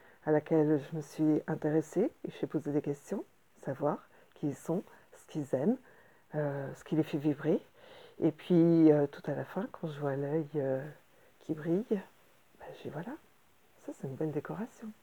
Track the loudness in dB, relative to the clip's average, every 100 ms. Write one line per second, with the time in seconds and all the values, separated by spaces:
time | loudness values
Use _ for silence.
0 | -20 -10 0 0 4 2 4 2 0 -8
1 | -8 0 2 2 0 -2 0 0 0 0
2 | -2 -2 -12 -6 -4 -4 -2 -2 -2 -6
3 | -6 -8 -8 _ _ _ -10 -2 -2 -2
4 | -8 -20 _ -6 -6 -6 -4 -4 -4 -18
5 | -20 -20 -12 -8 -2 0 2 0 -4 -20
6 | -20 _ _ -4 -2 -4 -8 -10 -2 0
7 | 0 0 0 0 2 0 -2 -20 -20 -20
8 | -20 0 0 0 2 6 8 8 8 8
9 | 4 -2 -8 -6 -6 -6 -8 -8 -10 -4
10 | -4 -2 -2 -2 -2 -2 -2 -2 -6 -16
11 | _ _ _ _ -8 -6 0 0 0 -2
12 | -4 _ _ _ _ -20 -18 -14 -10 -10
13 | -10 -12 _ _ _ _ _ _ -16 -12
14 | -10 -4 -4 -4 -6 -8 -8 -10 -16 -16